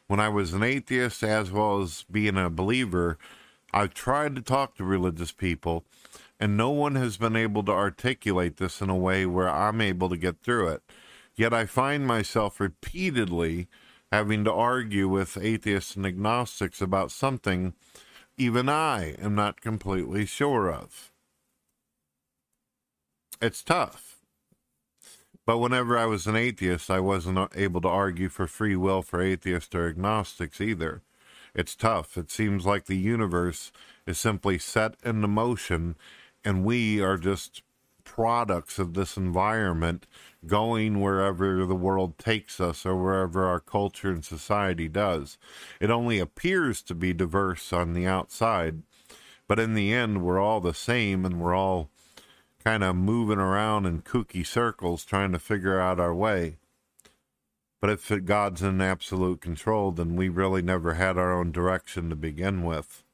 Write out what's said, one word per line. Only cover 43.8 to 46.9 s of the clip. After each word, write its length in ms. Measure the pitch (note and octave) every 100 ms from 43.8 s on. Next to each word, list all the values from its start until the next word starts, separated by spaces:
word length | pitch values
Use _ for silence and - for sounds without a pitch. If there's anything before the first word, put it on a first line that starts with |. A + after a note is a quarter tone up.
| G2+ - G2
and 160 | F2 -
society 640 | E2 - G#2 G2 E2+ D#2+
does. 480 | E2 G#2 E2 C#2+ - - - - -
It 100 | G#2
only 300 | A#2 A#2+ A2
appears 600 | E2+ - F3 F#3+ D3+ G#2+
to 120 | -